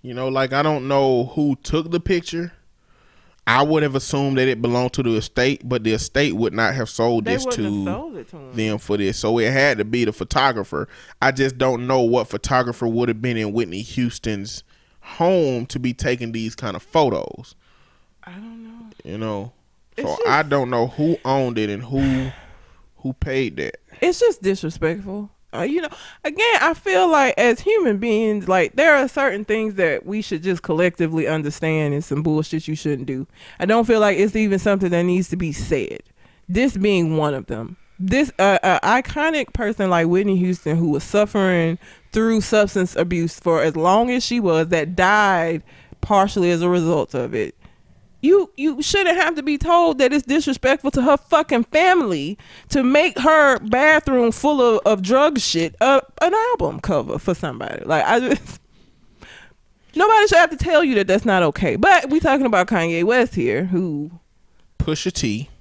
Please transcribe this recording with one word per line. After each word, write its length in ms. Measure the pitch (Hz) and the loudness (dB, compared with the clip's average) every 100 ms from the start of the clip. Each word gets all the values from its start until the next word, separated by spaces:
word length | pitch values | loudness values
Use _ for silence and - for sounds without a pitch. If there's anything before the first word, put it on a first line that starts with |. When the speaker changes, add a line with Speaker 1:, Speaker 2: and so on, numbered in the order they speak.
Speaker 1:
You 120 | 123 | -12
know, 140 | 123 131 | -6 -4
like, 260 | 131 135 | -2 0
I 80 | 135 | 0
don't 260 | 151 147 131 | 0 0 0
know 380 | 139 135 127 123 - | 2 2 2 0 -2
who 200 | 147 135 | -2 -2
took 340 | - 151 165 | -2 -4 -2
the 80 | 170 | -4
picture. 540 | 170 180 170 165 175 - _ _ _ _ _ _ _ _ - | -2 -2 -2 -8 -10 -12 _ _ _ _ _ _ _ _ 0
I 160 | 123 | 2
would 220 | 147 156 | 4 2
have 100 | 151 | 2
assumed 440 | 135 - 160 139 135 | -2 -2 -2 0 2
that 100 | 131 | 0
it 140 | 120 | 0
belonged 320 | 120 120 123 | -2 0 -2
to 100 | - | -2
the 120 | 123 110 | -2 -2
estate, 520 | - - 127 143 123 | -2 -2 0 0 -4
but 160 | 123 | -2
the 80 | 110 | 0
estate 420 | 110 - 139 147 | -2 -2 -2 0
would 200 | 92 113 | 0 -2
not 200 | 107 110 131 | 0 -2 -2
have 140 | 110 | -6
sold 360 | - 120 117 107 | -2 0 0 -2
Speaker 2:
They 80 | |
Speaker 1:
this 120 | 247 262 | -4 -4
Speaker 2:
wouldn't 200 | - 104 | -4 -4
have 200 | 104 98 | -4 -6
Speaker 1:
to 60 | |
Speaker 2:
sold 240 | - 320 202 | -8 -10 -16
it 140 | 113 | -18
to 80 | 165 | -20
him. 180 | 135 120 | -12 -6
Speaker 1:
them 220 | 110 107 | -4 -4
for 180 | - 104 | -4 -2
this. 240 | 98 - | -2 -2
So 180 | 110 117 | 0 2
it 140 | 110 | 2
had 260 | 135 143 113 | 2 2 0
to 60 | 104 | -2
be 200 | 123 110 | 0 -2
the 80 | |
photographer. 760 | 104 90 - 135 113 95 73 - - - - | -2 -4 0 0 0 -6 -8 -10 -14 -20 -2
I 120 | 131 | -2
just 240 | 131 135 127 | 0 -2 0
don't 280 | 131 120 123 | -2 -2 0
know 140 | 131 | 0
what 280 | 117 120 110 | 2 0 -2
photographer 580 | 101 - 131 120 117 117 | -6 -2 0 0 -4 -2
would 220 | 117 120 | -2 -2
have 120 | 110 | -2
been 140 | 123 113 | -4 -4
in 160 | 107 | -2
Whitney 300 | 107 104 92 | -2 -4 -6
Houston's 840 | 127 - 120 - 117 104 101 - _ _ _ _ | -8 -4 -4 -4 -6 -6 -8 -12 _ _ _ _
home 640 | - - 175 190 147 123 123 | -20 -2 0 2 0 -2 -6
to 140 | 135 | -6
be 140 | 123 | -6
taking 380 | 120 131 123 117 | -4 -4 -4 -6
these 240 | 113 113 - | -6 -8 -8
kind 220 | 113 92 | -10 -10
of 60 | |
photos. 720 | - 165 143 87 - - - _ _ _ _ _ _ _ | -4 0 0 0 -6 -14 -20 _ _ _ _ _ _ _
Speaker 2:
I 80 | - | -20
don't 320 | 180 226 226 | -20 -20 -20
know. 260 | 226 233 226 208 | -20 -20 -20 _
Speaker 1:
You 140 | - 101 | -16 -10
know? 340 | 110 101 110 _ _ _ _ - | -8 -10 -12 _ _ _ _ -10
Speaker 2:
It's 100 | - | -6
Speaker 1:
So 80 | - | -4
Speaker 2:
just 120 | 466 | 0
Speaker 1:
I 140 | 139 | 2
don't 260 | 151 139 123 | 2 -2 0
know 180 | 123 120 | -2 -2
who 300 | - 151 170 127 | -2 -2 -2 -2
owned 320 | 135 131 113 | 0 0 -2
it 120 | 107 | -4
and 140 | 101 | -6
who, 480 | 120 135 139 131 131 - - - - - - _ | -6 -2 0 0 -4 -10 -20 -20 -20 -20 -20 _
who 120 | 131 | -10
paid 460 | 131 151 135 123 73 | -6 -4 -2 -4 -4
that. 180 | 67 - _ - | -10 -10 _ -4
Speaker 2:
It's 220 | 349 349 | -2 0
just 200 | 480 - | 0 0
disrespectful. 880 | 190 190 160 - 160 180 196 202 208 _ _ - | -4 -4 -6 -4 -4 -4 -10 -12 -12 _ _ -8
Uh, 60 | |
you 200 | 262 311 | -4 -4
know, 80 | 311 - - - | -6 -12 -20 -10
again, 340 | 302 311 466 453 | -8 -2 0 2
I 120 | 311 | 0
feel 340 | 330 392 370 370 | -2 -2 2 4
like 280 | 311 262 - | 4 2 2
as 220 | 240 240 | 2 2
human 400 | - 440 311 202 | 0 2 2 0
beings, 480 | 233 220 220 208 180 | 0 0 0 -2 0
like, 280 | 185 165 - | 2 2 2
there 200 | 320 285 | 4 4
are 120 | 269 | 2
certain 380 | - 277 202 208 | 0 -2 -2 -4
things 300 | 220 220 196 | -2 -2 0
that 280 | 170 135 | 0 0
we 200 | - 208 | -4 -8
should 180 | 208 165 | -4 -6
just 220 | 180 175 | -4 -4
collectively 640 | - 160 180 - 165 160 135 | -2 0 0 0 -2 0 -2
understand 680 | 156 147 147 160 156 147 | -2 -4 -4 -2 0 -2
and 100 | 143 | -4
some 200 | 160 143 | -4 -4
bullshit 440 | 160 156 156 156 - | 0 -2 -2 -6 -6
you 80 | 156 | -6
shouldn't 300 | 151 143 131 | -4 -4 -6
do. 220 | 131 - _ - - | -8 -10 _ -20 -6
I 80 | 185 | 0
don't 180 | 226 233 | 2 4
feel 140 | 220 | 4
like 180 | 208 185 | 4 2
it's 180 | 202 220 | 0 2
even 220 | 214 196 | 0 0
something 320 | 214 196 185 | 0 0 0
that 140 | 175 | 0
needs 260 | 175 180 180 | 2 0 -2
to 60 | 180 | -4
be 160 | 165 | -6
said. 480 | 147 - 147 98 - - _ _ _ - | -6 -4 -4 -4 -10 -18 _ _ _ -4
This 260 | 180 262 202 | 0 0 2
being 420 | 208 190 165 156 | 0 2 0 0
one 180 | 147 135 | -2 -2
of 100 | 98 | -6
them. 320 | 104 117 180 - - | -10 -10 -14 -20 -8
This, 320 | 185 247 294 - | -2 0 0 2
uh, 180 | 196 190 | 2 4
uh, 160 | - 175 | 2 2
iconic 760 | - 240 254 311 311 311 247 | 2 0 0 -2 -2 -2 -4
person 380 | - 214 220 196 | -4 -4 -2 0
like 160 | 170 165 | 2 2
Whitney 300 | 175 202 190 | 2 2 0
Houston, 380 | 180 180 147 165 | 0 -2 -2 -2
who 140 | 170 | 0
was 140 | 143 | -2
suffering 760 | - 202 208 208 190 175 165 165 - - - | 0 0 0 2 2 2 0 -4 -10 -20 -6
through 300 | 220 226 220 | -2 0 0
substance 540 | - 220 202 196 185 - | 2 2 2 0 -2 -2
abuse 440 | 170 175 165 - | -2 -2 -4 -4
for 220 | 175 165 | 0 2
as 140 | 151 156 | 2 0
long 340 | 170 202 240 | 2 2 2
as 160 | 247 - | -2 -2
she 140 | 240 | -2
was, 300 | 196 160 165 | 2 2 2
that 260 | 170 156 180 | 0 0 0
died 640 | 185 214 208 180 165 165 - - - - | 2 4 4 2 0 -4 -8 -20 -20 -12
partially 480 | - 208 196 208 175 | 0 2 2 2 0
as 140 | 170 | 2
a 60 | 175 | 2
result 440 | 180 165 160 - | 2 2 0 -2
of 220 | 131 123 117 | -4 -4 -4
it. 200 | 85 - - _ _ _ _ _ | -6 -8 -20 _ _ _ _ _
You, 300 | 285 403 359 - | 4 4 2 -2
you 260 | 294 262 | -4 -2
shouldn't 360 | 302 403 370 349 | -2 0 2 2
have 180 | 320 311 | 2 -2
to 80 | |
be 140 | 277 294 | -4 -4
told 400 | 320 349 339 269 | 2 4 4 4
that 160 | 254 | 2
it's 120 | 294 247 | 2 0
disrespectful 680 | 294 294 269 254 277 269 | -2 0 -2 0 0 0
to 100 | 277 | 0
her 160 | 254 285 | 2 2
fucking 480 | _ 311 339 240 233 | _ 0 2 0 2
family 720 | 311 359 359 240 165 143 208 - - - | 2 4 4 2 -2 -4 -8 -14 -20 -4
to 120 | 285 | 0
make 380 | 247 285 349 - | 2 2 2 0
her 400 | 262 311 285 247 | 4 6 4 2
bathroom 720 | 214 247 302 311 285 254 233 | 0 2 4 4 2 2 2
full 300 | - 285 294 | 2 0 4
of, 180 | 240 220 - | 4 4 2
of 160 | 208 | 0
drug 380 | 185 254 302 277 | 2 4 4 2
shit, 360 | - 165 165 - | -2 -2 -4 0
uh, 180 | 247 277 - - | 2 2 0 -2
an 120 | 339 | 0
album 460 | 415 466 480 160 - | 0 0 -2 -4 -4
cover 400 | - 156 117 - | -2 -2 -2 -4
for 160 | - 175 | -4 -4
somebody. 480 | 156 120 - - | -6 -8 -10 -10
Like, 220 | - 151 - | -2 0 2
I 160 | 233 | 2
just, 400 | 254 - - - _ _ _ _ _ _ - - - _ _ _ _ | 2 -2 -4 -20 _ _ _ _ _ _ -20 -20 -20 _ _ _ _
nobody 340 | 302 403 440 415 | 0 4 6 6
should 100 | 330 | 6
have 140 | 330 | 4
to 40 | 311 | 0
tell 300 | 339 311 311 | 2 2 4
you 100 | 226 | 2
that 120 | 190 | 2
that's 180 | 190 233 | 2 2
not 180 | 190 | 2
okay. 320 | 165 - 170 175 | 2 0 -2 2
But 340 | 381 359 269 | 6 6 4
we 100 | 311 | 0
talking 240 | 320 269 262 | 2 2 2
about 220 | 208 208 | 2 2
Kanye 360 | 208 165 165 | 0 0 0
West 320 | 175 247 247 180 | 2 2 2 0
here, 300 | 120 113 180 | 0 0 -2
who 440 | 180 180 147 151 170 _ _ _ _ _ _ | -2 -2 -4 -8 -12 _ _ _ _ _ _
Speaker 1:
Pusha 320 | - 156 185 | -4 -2 -4
T 380 | - 123 107 143 - | -4 -4 -4 -8 -18